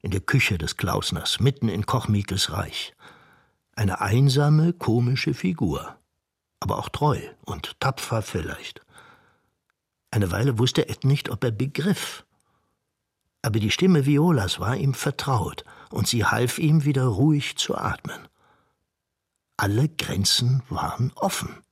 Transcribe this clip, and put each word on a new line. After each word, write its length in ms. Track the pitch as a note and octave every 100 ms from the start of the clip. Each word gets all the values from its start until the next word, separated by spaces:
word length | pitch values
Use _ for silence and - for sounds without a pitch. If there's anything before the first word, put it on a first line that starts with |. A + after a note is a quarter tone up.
in 100 | G2
der 100 | F#2+
Küche 380 | - C3+ - F2+
des 180 | D#2+ -
Klausners, 600 | F2 F#2+ - E2+ - -
mitten 300 | C3 C#3 A2+
in 180 | F#2 G#2
Koch 220 | B2+ -
Miekes 420 | G#2 G2+ F#2 -
Reich. 440 | F2+ F#2 - - _ - - _ _ _ _ _ -
Eine 240 | G#2 F2+
einsame, 720 | G2+ A#2 C#3 C3 D3 D3+ E3
komische 600 | F3 - A2+ A#2+ C3 -
Figur, 640 | C3 F#2 E2 E2+ - - - _ _ _ _ _ _
aber 200 | - -
auch 100 | -
treu 320 | - D3 C#3 - -
und 340 | - - - -
tapfer 420 | C3+ C3 - A2+
vielleicht. 640 | G2+ F2+ D#2+ - - - _ - - _ _ _ _ _ _ _ _ _ _
Eine 220 | A2+ F#2+
Weile 260 | F2+ C3 A2+
wusste 300 | B2+ - -
Ed 160 | -
nicht, 260 | C3+ C#3 -
ob 140 | A2
er 80 | B2
begriff. 760 | G#2+ C3 - E3+ F#3+ - - _ _ _ _ _ _ _ _ _ _ _ _
Aber 160 | A2+ G#2+
die 100 | G#2+
Stimme 340 | - F#3 E3+
Violas 560 | C3+ C#3+ E3+ D3 G2+ -
war 160 | E3+ B2+
ihm 180 | C#3
vertraut, 680 | B2+ - - - B2+ F#2 - - - -
und 160 | G3 F#3+
sie 180 | A#2+
half 340 | G2+ A2 B2 -
ihm, 260 | D#3+ D#3+
wieder 200 | C#3+ C3+
ruhig 520 | B2+ G2 D3 D3 - -
zu 200 | - -
atmen. 520 | - - - - - _ _ _ _ _ _ _ _ _ _ _ _ -
Alle 320 | G2 G#2+ D3+
Grenzen 720 | - - F#2+ G2 - B2 C3 -
waren 440 | - - - B2
offen. 480 | - G3 - - - _